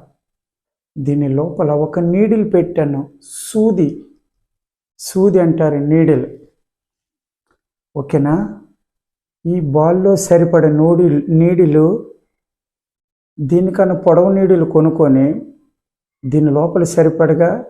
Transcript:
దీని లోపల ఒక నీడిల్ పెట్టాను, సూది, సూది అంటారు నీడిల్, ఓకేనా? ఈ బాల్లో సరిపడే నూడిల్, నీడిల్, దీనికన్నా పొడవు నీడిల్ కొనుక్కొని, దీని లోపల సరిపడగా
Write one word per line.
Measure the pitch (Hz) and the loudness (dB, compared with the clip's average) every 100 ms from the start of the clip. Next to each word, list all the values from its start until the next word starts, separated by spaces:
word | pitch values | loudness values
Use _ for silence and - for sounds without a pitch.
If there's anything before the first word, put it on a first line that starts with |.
| - _ _ _ _ _ _ _ _ - 135 | -20 _ _ _ _ _ _ _ _ -10 -4
దీని | 143 143 135 | -2 -2 -2
లోపల | 165 151 156 147 151 | -4 -4 -2 -2 -2
ఒక | 175 170 | -2 -2
నీడిల్ | 180 214 220 208 180 | 0 0 0 0 0
పెట్టాను, | 170 - 151 139 139 _ - - - | 0 -2 -4 -4 -8 _ -20 -20 -8
సూది, | 220 220 185 151 - - _ _ _ _ _ _ _ _ - - | -2 0 0 -2 -4 -16 _ _ _ _ _ _ _ _ -20 -8
సూది | 190 196 190 170 | 0 2 2 0
అంటారు | 156 156 147 147 | 0 0 -2 0
నీడిల్, | 156 160 139 - - - _ _ _ _ _ _ _ _ _ _ _ _ _ _ 147 | 2 2 0 -2 -12 -20 _ _ _ _ _ _ _ _ _ _ _ _ _ _ -12
ఓకేనా? | 139 151 143 160 208 - - _ _ _ _ _ _ _ 165 | -4 -2 -2 -2 -4 -12 -20 _ _ _ _ _ _ _ -6
ఈ | 175 151 | -4 -2
బాల్లో | 143 156 180 190 196 - | 0 0 2 2 0 2
సరిపడే | 175 165 170 156 151 | 2 2 2 2 2
నూడిల్, | 160 170 175 143 143 160 | 2 2 2 0 0 0
నీడిల్, | 170 180 170 151 156 220 - - _ _ _ _ _ _ _ _ _ _ _ - 139 | 2 2 2 2 2 0 -8 -20 _ _ _ _ _ _ _ _ _ _ _ -10 -2
దీనికన్నా | 170 185 185 185 180 185 | 0 0 0 0 0 2
పొడవు | 165 185 190 | 4 4 2
నీడిల్ | 190 180 160 156 | 2 2 2 2
కొనుక్కొని, | 160 160 151 135 135 208 - - _ _ _ _ _ _ 135 | 2 2 2 2 2 -2 -10 -20 _ _ _ _ _ _ -4
దీని | 147 151 143 | 0 2 2
లోపల | 165 180 165 | 0 -2 -2
సరిపడగా | - 160 156 160 156 170 214 - | 0 0 2 0 2 0 -2 -10